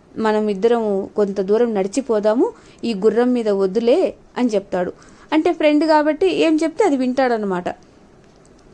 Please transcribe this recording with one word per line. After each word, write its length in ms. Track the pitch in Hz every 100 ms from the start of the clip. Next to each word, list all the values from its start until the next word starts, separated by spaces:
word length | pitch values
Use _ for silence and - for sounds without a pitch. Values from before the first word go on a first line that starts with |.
| _ -
మనం 300 | 220 214 214
ఇద్దరం 600 | 190 226 233 220 196 208 -
కొంత 240 | 202 196
దూరం 340 | 190 214 240
నడిచిపోదాము, 800 | 208 190 269 240 214 214 226 440 - - -
ఈ 100 | 240
గుర్రం 380 | 202 220 214 247
మీద 160 | 247 214
వద్దులే 680 | 196 196 202 233 311 226 - - -
అని 100 | 247
చెప్తాడు. 440 | 208 - 185 180 - - - -
అంటే 200 | 311 349
ఫ్రెండ్ 320 | 339 302 294
కాబట్టి 500 | 311 311 302 302 370
ఏం 240 | 302 320 311
చెప్తే 220 | 320 320
అది 120 | 403 277
వింటాడనమాట. 720 | 254 254 262 226 208 180 180 - - - - - _ _ - - -